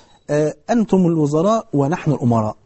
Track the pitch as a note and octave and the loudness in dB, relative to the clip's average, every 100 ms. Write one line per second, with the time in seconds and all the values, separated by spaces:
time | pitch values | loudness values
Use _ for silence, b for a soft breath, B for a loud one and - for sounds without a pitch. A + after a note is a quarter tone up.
0 | b b - D3 D3+ - - A#3 G3+ F#3+ | b b -4 -2 -2 -4 -2 -2 2 2
1 | E3+ E3 D3 D#3 G3 A3+ - C#3+ C#3 F3 | 2 2 0 0 0 -2 -2 -2 -2 -2
2 | D#3 C3 A#2+ A2+ G#2+ - | -2 0 0 0 -2 -6